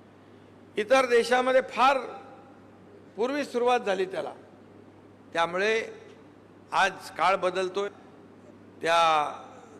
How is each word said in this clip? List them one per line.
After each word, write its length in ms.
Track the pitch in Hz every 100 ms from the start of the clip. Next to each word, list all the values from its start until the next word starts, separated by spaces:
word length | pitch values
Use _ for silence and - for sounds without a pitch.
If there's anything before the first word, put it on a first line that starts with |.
| - - - - - - - -
इतर 240 | 214 269 254
देशामध्ये 560 | 240 226 254 254 262
फार 360 | - 214 262 269 - - - - - - - - - - - -
पूर्वी 260 | 240 285
सुरुवात 360 | 269 240 240 247
झाली 260 | 202 190 185
त्याला, 260 | 180 135 127 - - - - - - - - -
त्यामुळे 480 | 165 165 180 208 220 214 - - - - - - - -
आज 180 | 156 190 185 - -
काळ 180 | 170 190
बदलतोय, 540 | 180 180 185 196 202 - - - - - - - - -
त्या, 500 | 160 170 165 156 143 - - - - -